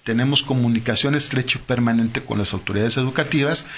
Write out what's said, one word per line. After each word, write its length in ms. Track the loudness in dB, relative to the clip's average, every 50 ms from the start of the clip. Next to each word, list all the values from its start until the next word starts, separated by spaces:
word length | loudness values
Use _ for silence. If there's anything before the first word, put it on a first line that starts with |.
| -4
tenemos 380 | -2 0 2 2 2 2 0 0
comunicación 720 | 0 0 2 2 2 2 0 0 0 0 0 0 2 2
estrecha 440 | 0 0 0 0 -2 -2 -2 -4 -4
y 80 | -4
permanente 560 | -2 0 0 2 2 2 2 2 0 -2 -4 -6
con 160 | -4 -2 -2
las 140 | -2 -2 -2
autoridades 440 | -4 -4 -2 -2 0 0 2 2
educativas 680 | 0 0 -2 0 -2 -2 0 0 2 2 2 0 0 -2 -4 -8